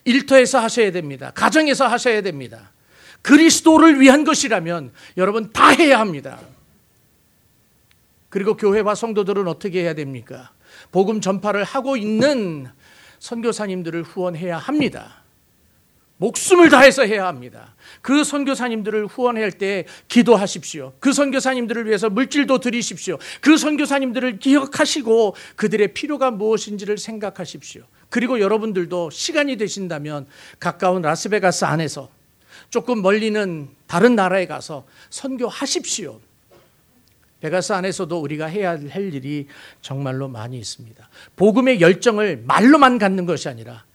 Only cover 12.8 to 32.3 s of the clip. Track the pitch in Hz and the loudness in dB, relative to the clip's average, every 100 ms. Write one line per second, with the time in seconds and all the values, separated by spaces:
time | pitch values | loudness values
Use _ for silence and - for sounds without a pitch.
12.8 | _ - - _ - 233 233 214 214 185 | _ -20 -20 _ -14 -6 -4 -4 -6 -8
13.8 | 165 165 165 - 180 160 180 165 - 302 | -8 -8 -10 -6 -6 -6 -8 -8 -4 -2
14.8 | 262 - 110 _ _ _ _ _ _ _ | -2 -4 -20 _ _ _ _ _ _ _
15.8 | _ _ _ - 202 - - 359 330 285 | _ _ _ -8 -6 -4 2 6 8 10
16.8 | 262 180 220 214 185 139 123 113 113 _ | 8 6 0 0 -4 -8 -14 -20 -20 _
17.8 | - - - 277 - 285 277 269 247 226 | -20 -14 -2 0 0 -2 -4 -4 -4 -6
18.8 | 208 214 208 - 247 226 214 170 196 196 | -4 -4 -6 -2 -2 -2 -4 -4 -6 -6
19.8 | 160 - - 240 233 214 196 185 - 160 | -8 -16 0 2 6 4 4 -8 -12 -14
20.8 | 131 - 254 262 285 262 254 254 233 240 | -16 -6 -2 0 0 0 -2 -2 -4 -4
21.8 | 220 208 220 202 262 294 262 262 247 233 | -2 -2 0 -2 -2 0 0 0 0 -4
22.8 | - 185 - 151 - - 262 311 294 302 | -6 -10 -10 -10 -10 -4 4 4 4 -2
23.8 | 294 277 262 240 254 196 269 285 269 - | -2 -2 -2 -4 -4 -2 2 2 2 -2
24.8 | 302 320 226 226 214 - - - 208 208 | -2 -2 2 2 2 -2 -14 -4 -2 0
25.8 | 202 - 302 285 262 214 214 220 214 208 | 0 -2 -6 -2 -2 -2 -2 -2 -4 -10
26.8 | 202 208 - 220 202 - 165 143 - - | -8 -8 -8 -10 -10 -10 -14 -14 -18 -20
27.8 | - _ - 240 240 254 196 220 220 190 | -20 _ -8 -4 -2 0 0 0 -2 -4
28.8 | 170 180 165 - - 302 285 247 208 202 | -4 -4 -6 -8 -4 -2 -2 -4 -6 -6
29.8 | 185 156 147 147 131 - - - 175 160 | -8 -8 -8 -10 -12 -20 -20 -8 -8 -2
30.8 | 185 185 156 165 220 208 185 175 165 151 | 0 0 0 -2 -2 0 0 0 -2 -2
31.8 | 156 - 131 _ _ | -4 -8 -16 _ _